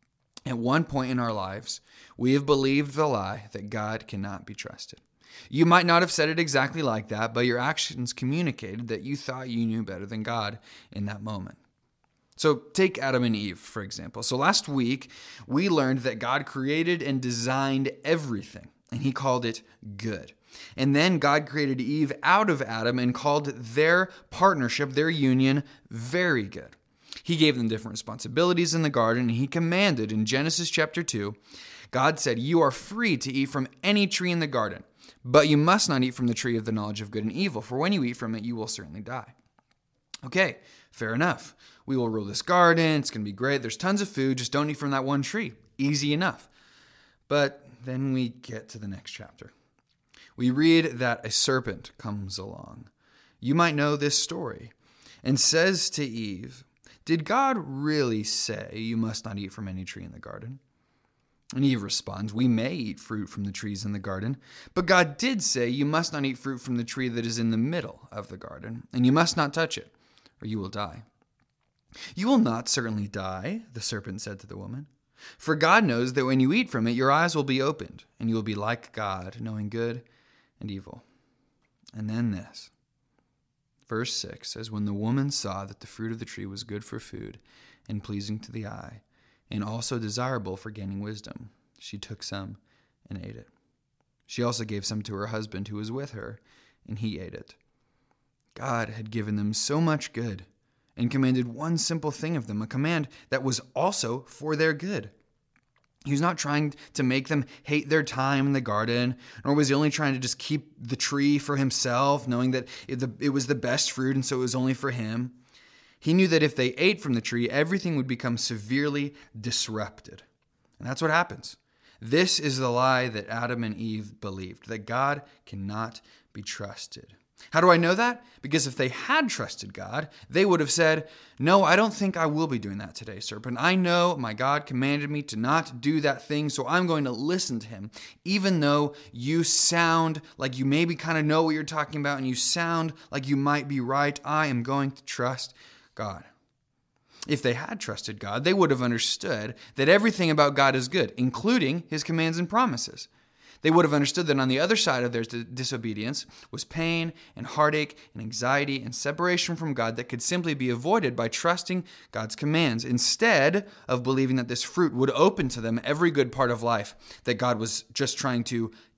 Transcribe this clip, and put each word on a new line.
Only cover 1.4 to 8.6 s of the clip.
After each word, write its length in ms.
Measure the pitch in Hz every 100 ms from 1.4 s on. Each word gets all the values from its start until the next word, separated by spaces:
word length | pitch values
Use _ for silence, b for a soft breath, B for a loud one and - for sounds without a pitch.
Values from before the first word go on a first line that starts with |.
| 95 101 - - B B B -
we 180 | 123
have 120 | 139 139
believed 480 | 135 135 139 143
the 120 | 139 151
lie 420 | 113 95 110 107
that 160 | 110 104
God 380 | 110 107 110 -
cannot 400 | 101 101 98 -
be 80 |
trusted. 460 | 101 - - - - _ _ B B B
You 180 | 143 165
might 200 | 180 175
not 160 | 170
have 100 | 175
said 160 | - 151
it 100 | 160
exactly 440 | 160 135 139 160
like 260 | 135 110 107
that, 260 | 107 113
but 120 | 117 123
your 120 | 120
actions 540 | 135 156 - 139 120
communicated 760 | - 127 160 165 -